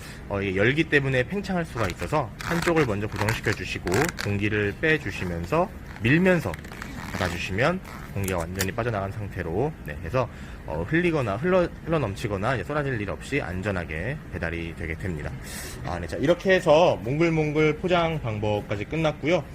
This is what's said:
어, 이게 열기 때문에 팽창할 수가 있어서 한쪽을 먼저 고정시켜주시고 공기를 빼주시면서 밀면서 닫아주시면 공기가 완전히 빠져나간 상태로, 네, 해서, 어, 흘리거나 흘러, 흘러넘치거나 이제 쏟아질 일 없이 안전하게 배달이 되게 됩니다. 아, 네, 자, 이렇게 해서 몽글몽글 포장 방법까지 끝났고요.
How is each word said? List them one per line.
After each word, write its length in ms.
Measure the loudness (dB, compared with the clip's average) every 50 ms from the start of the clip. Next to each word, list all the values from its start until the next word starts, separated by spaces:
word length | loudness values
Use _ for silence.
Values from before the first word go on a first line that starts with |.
| -12 -14 -14 -12 -8 -4
어, 100 | -2 -2
이게 160 | 0 2 4
열기 280 | 4 4 4 4 2 2
때문에 400 | 4 4 4 4 4 2 2 2
팽창할 420 | 0 -2 -4 -4 -2 -2 -2 -2
수가 200 | -2 -2 -2 0 0
있어서 420 | 0 -2 -2 0 0 0 0 -2 -6 -8
한쪽을 440 | -4 -2 -2 0 2 4 4 4 4
먼저 200 | 4 2 0 -2
고정시켜주시고 840 | -4 -2 -2 0 0 0 0 0 0 0 -2 -4 -6 -6 -4 -2 2 2 2 2 2 0 -2 -2
공기를 500 | 0 0 2 2 2 2 2 0 0 0 0
빼주시면서 880 | 2 2 2 2 0 -4 -6 -4 -4 -4 -4 -4 -2 0 2 2 2 0 -2 -10 -14 -14 -6 0
밀면서 500 | 2 4 6 6 6 6 6 4 2 -2 -4 -6 -8 -12 -12 -10 -10 -10 -10 -10 -8 -6
닫아주시면 680 | -2 0 0 0 0 -2 -4 -2 0 2 2 2 2 0 -4 -10 -12 -12 -10 -8 -4
공기가 240 | -2 0 0 0 0
완전히 340 | -2 -2 -2 -2 -2 -2
빠져나간 400 | -2 -2 -2 0 0 -2 -2 -4
상태로, 600 | -4 -6 -8 -6 -6 -6 -4 -2 0 0 0 -2 -4 -6 -10
네, 120 | -10 -8 -8 -6
해서, 240 | -2 -2 0 -2 -2 -4 -12 -14 -14 -14 -12 -10
어, 180 | -6 -4 -4 -2 0
흘리거나 480 | 0 2 2 2 2 2 0 0 -2
흘러, 320 | 0 2 2 4 4 4 2 -2 -6 -4
흘러넘치거나 720 | -2 -2 0 0 -2 -4 -4 -4 -4 -2 0 0 0 0
이제 80 | -2 -2
쏟아질 360 | -4 -2 -2 -2 -2 -2 -2
일 100 | -2 -4
없이 300 | -6 -6 -6 -4 -2 -2
안전하게 760 | -2 -2 -4 -2 -2 -2 -2 -2 -2 -4 -4 -4 -4 -4 -6 -6 -8 -8
배달이 420 | -6 -4 -4 -2 -2 -4 -4 -6 -6
되게 180 | -6 -6 -6 -6
됩니다. 360 | -4 -4 -4 -4 -4 -6 -8 -8 -10 -10 -10 -10 -10 -10 -10 -10 -8 -6
아, 120 | -6 -4 -4
네, 100 | -6 -6
자, 80 | -4
이렇게 380 | 0 4 4 4 4 4 4 4
해서 420 | 6 8 8 8 8 8 6 4 2
몽글몽글 760 | 0 0 2 2 4 4 4 2 2 2 2 4 4 4 2
포장 440 | 2 0 2 2 4 4 2 0 -2
방법까지 640 | -2 -4 -2 0 0 2 0 0 0 -2 -4 -4 -4
끝났고요. 580 | -4 -2 0 2 0 0 0 0 2 2 2 0 -2 -10